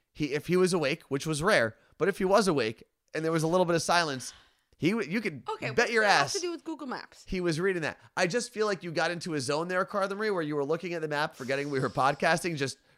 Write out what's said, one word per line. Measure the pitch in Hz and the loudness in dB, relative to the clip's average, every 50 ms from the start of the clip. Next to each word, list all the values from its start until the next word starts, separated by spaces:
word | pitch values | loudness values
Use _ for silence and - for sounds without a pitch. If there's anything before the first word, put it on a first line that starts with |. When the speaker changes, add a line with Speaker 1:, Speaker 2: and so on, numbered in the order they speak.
| _ _ - | _ _ -8
Speaker 1:
He, | - 151 139 135 | -4 -4 -2 -2
if | 147 - | -2 0
he | - 175 | 2 2
was | 180 185 180 180 | 4 4 4 2
awake, | 175 151 131 160 165 - - | 2 0 0 -2 -2 -4 -4
which | 135 143 - | -4 -4 -2
was | 160 156 143 156 | -4 -4 0 2
rare, | 202 214 151 117 110 - _ _ _ _ | 4 4 4 4 2 -2 _ _ _ _
but | - 151 | 0 0
if | 190 190 - | 0 2 2
he | 196 | 2
was | 185 196 233 208 | 4 6 6 6
awake | 190 160 135 113 110 120 - - _ _ _ _ _ - | 4 4 2 2 0 -2 -6 -12 _ _ _ _ _ -6
and | 156 160 | -4 -2
there | 160 165 | 0 0
was | 165 151 | 2 2
a | |
little | 160 170 185 180 | 4 4 4 4
bit | 165 175 | 4 2
of | 165 - | 0 2
silence, | - 170 175 170 151 135 127 120 - - - _ _ _ _ _ _ _ | 2 2 2 2 0 -2 -6 -8 -12 -16 -18 _ _ _ _ _ _ _
he | - - 165 | -2 0 0
w-, | 214 233 170 135 | 0 0 -2 -4
you | 175 240 | -4 -4
could | 214 196 151 123 - - 440 | -4 -6 -8 -8 -8 -8 -8
Speaker 2:
Okay, | - - | -6 -6
Speaker 1:
bet | - 127 | -4 0
Speaker 2:
what's | 131 240 208 | 0 0 2
Speaker 1:
your | 233 220 214 | 2 2 4
Speaker 2:
that | 202 | 6
have | 180 151 139 | 6 4 4
Speaker 1:
ass | 127 - | 2 -2
Speaker 2:
to | 392 | -4
do | 349 349 | -4 -6
with | 339 302 - | -8 -8 -10
Google | 330 320 - 320 | -10 -10 -10 -8
Maps? | 254 247 - - - - - - | -10 -10 -10 -12 -14 -20 -18 -10
Speaker 1:
he | - - 185 | -6 -4 -2
was | 180 175 160 147 | 0 0 0 0
reading | 180 196 185 175 | 0 0 0 0
that. | 151 127 - - - - - | -2 -6 -6 -8 -14 -8 -2
I | - 185 | -2 0
just | 175 165 240 233 - - | 0 0 -2 -4 -4 -4
feel | 202 214 | -2 -2
like | 214 202 170 | -2 -2 -4
you | - 175 | -6 -6
got | 151 165 165 170 | -2 -2 0 0
into | 175 175 - 180 156 | -2 -4 -6 -4 -4
a | 147 | -4
zone | 127 120 143 151 170 | -2 -2 -2 -2 -2
there, | 180 185 180 190 | -2 0 -2 -2
Carla | 185 - 202 190 202 196 | -2 -2 -2 -2 -2 -2
Marie, | 202 220 214 | -2 -2 -2
where | 202 175 | 0 0
you | 160 147 151 | -2 -2 -2
were | 147 139 | -2 0
looking | 139 160 165 185 180 170 | 0 -2 -2 -4 -4 -6
at | 170 | -4
the | 156 156 | -4 -2
map, | 147 143 151 160 - | 0 0 -2 -2 -4
forgetting | - 135 117 135 139 143 147 | -6 -6 -4 -2 -2 -2 -2
we | 143 131 | -2 -2
were | 135 123 | -2 -2
podcasting, | - 143 127 135 147 - 196 165 160 170 - 170 165 | 0 2 2 2 2 2 2 2 2 2 0 -2 -4
just | 139 139 127 - - _ _ _ | -2 -4 -4 -6 -8 _ _ _